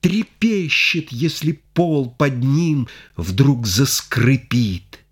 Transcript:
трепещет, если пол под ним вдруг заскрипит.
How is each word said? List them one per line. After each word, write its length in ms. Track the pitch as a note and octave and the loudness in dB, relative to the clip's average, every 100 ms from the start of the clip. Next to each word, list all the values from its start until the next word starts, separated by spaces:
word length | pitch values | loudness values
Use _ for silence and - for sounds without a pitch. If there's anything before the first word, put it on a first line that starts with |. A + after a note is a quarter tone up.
трепещет, 1120 | - G3 A3 _ A3+ G#3 E3 - - F3 D3+ | 0 -2 -4 _ -2 -2 -2 -2 -2 -2 -6
если 480 | A#2+ D#3+ - D3 - _ | -4 -4 -2 -4 -6 _
пол 360 | - F3 D3 B2+ | -2 0 0 -2
под 320 | - C#3+ B2+ | -2 -2 0
ним 460 | C3 C#3+ E3+ D3 A#2+ - - - | 0 2 2 0 -2 -8 -16 -10
вдруг 480 | E2+ F#2+ C#3 B2+ A2+ | -6 2 4 4 0
заскрипит. 1300 | F#2 C3+ - - - D#3 C3 - B2 A2+ F2+ - - _ | 0 0 0 -4 0 2 2 0 0 0 -2 -10 -20 _